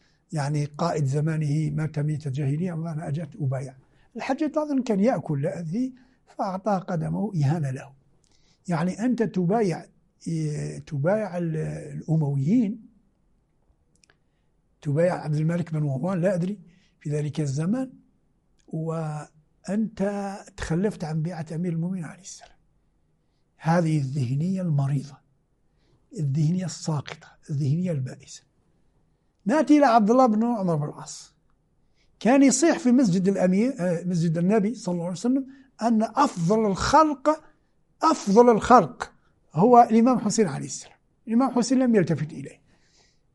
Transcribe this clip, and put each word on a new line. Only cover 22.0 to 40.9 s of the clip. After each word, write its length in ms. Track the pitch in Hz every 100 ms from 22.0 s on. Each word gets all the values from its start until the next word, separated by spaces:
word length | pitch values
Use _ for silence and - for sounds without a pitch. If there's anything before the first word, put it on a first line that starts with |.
| 139
عليه 160 | -
السلام. 360 | - - - _ _ _ _ _ _ _ _ _ _ _
هذه 400 | 160 175 165 156
الذهنية 640 | 131 143 120 139 175 190
المريضة، 560 | 175 143 139 143 - - _ _ _ _ _ _ _ _ _ 233
الذهنية 460 | 143 139 151 185 175
الساقطة، 640 | - - 147 - - - _ -
الذهنية 420 | 143 147 160 180
البائسة. 520 | 147 123 - - - _ _ _ _ _ _ _ _ _ _ 196
نأتي 320 | 302 294 294
إلى 80 | 277
عبد 240 | 220 202
الله 160 | 254 254
بن 180 | 208
عمر 320 | 233 233 185 151
بن 80 |
العاص، 500 | 143 - - - - _ _ _ _ _ _ _ _ -
كان 240 | 208 277
يصيح 360 | 269 - 330 -
في 120 | 247
مسجد 360 | 247 233 185 185
الأمير، 480 | 196 185 190 247 269
آه، 240 | 180 170
مسجد 340 | 180 180 170 160
النبي 380 | 175 220 202 254
صلى 180 | -
الله 120 | 175 170
عليه 80 |
وسلم، 340 | 175 240 269 269 - _ -
أن 220 | 220 220
أفضل 640 | 220 - 285 - 165 220 214
الخلق، 800 | 180 - 294 311 294 302 302 - _ _ _ _ -
أفضل 460 | - - - 196 240
الخلق 640 | 214 - 240 156 - - _ _ _ _
هو 340 | 147 220 240 233
الإمام 280 | 226 233 247
حسين 280 | 202 226 190
عليه 180 | 139 139
السلام. 320 | - -